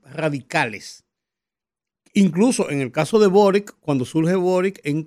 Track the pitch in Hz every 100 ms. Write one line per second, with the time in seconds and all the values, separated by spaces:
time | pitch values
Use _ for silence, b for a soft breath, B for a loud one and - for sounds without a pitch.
0 | - 143 156 143 - 160 127 101 - -
1 | _ _ _ _ _ _ _ _ _ _
2 | _ 202 190 160 247 - 170 143 127 151
3 | 151 220 202 190 202 196 202 - - 139
4 | 123 156 165 190 180 185 190 190 147 151